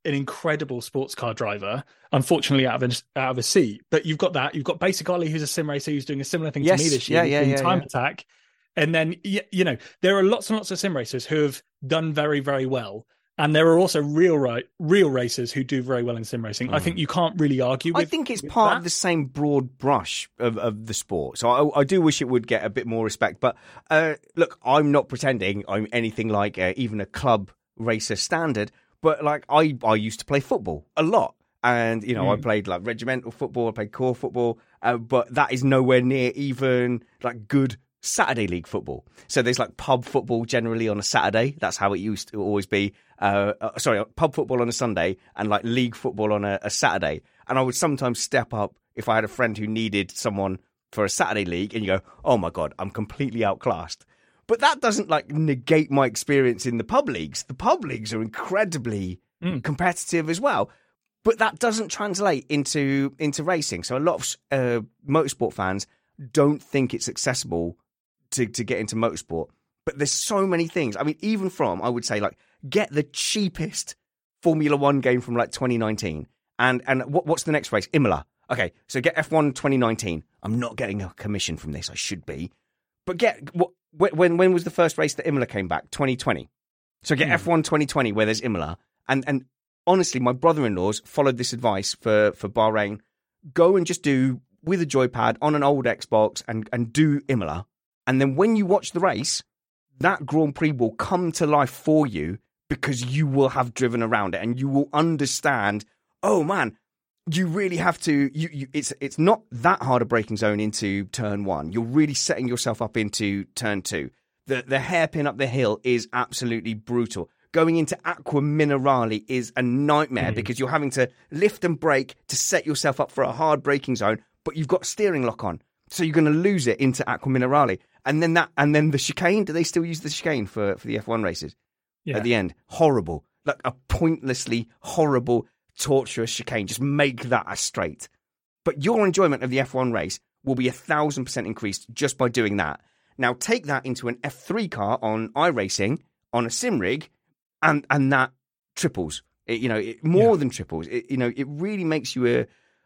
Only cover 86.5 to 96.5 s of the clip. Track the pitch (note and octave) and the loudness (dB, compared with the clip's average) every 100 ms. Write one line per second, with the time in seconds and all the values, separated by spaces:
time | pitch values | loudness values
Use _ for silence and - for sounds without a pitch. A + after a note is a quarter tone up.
86.5 | _ _ _ _ _ - C#3+ D#3 E3 E3+ | _ _ _ _ _ -2 0 2 0 2
87.5 | E3 D3+ D3+ D3 D3+ A#2 G#2 G#2+ G#2+ A#2 | 2 4 0 2 0 0 2 2 0 -2
88.5 | F#2+ D2+ - _ _ - C3+ C3 C#3 B2+ | -4 -4 -8 _ _ -2 -2 0 -4 -6
89.5 | _ _ _ - F#3 F3 C3 B2 B2+ E3 | _ _ _ 2 2 2 0 0 2 2
90.5 | D3+ A#2+ F#2 F#2+ G#2 - - C#3 B2 B2 | 2 0 0 -2 -2 -4 0 2 2 -4
91.5 | B2 A#2+ G2 F#2+ - A#2 G#2+ G#2 - G2+ | -2 0 0 -4 -4 2 4 4 2 -4
92.5 | A#2 A2 G#2+ G2+ G#2 _ _ _ _ D3+ | 2 2 2 -2 -6 _ _ _ _ -6
93.5 | D3 E3+ G3 E3+ E3+ D3 C3 C3 B2 - | 4 6 6 2 -2 0 2 2 -2 -10
94.5 | _ D#3 F#3 D#3 C3+ B2+ A#2 A2+ A2 D3+ | _ -2 0 2 2 2 2 0 2 0
95.5 | D3 C#3 C#3+ B2 G#2 - A2 G#2+ - - | 2 2 2 0 -2 0 2 2 0 -8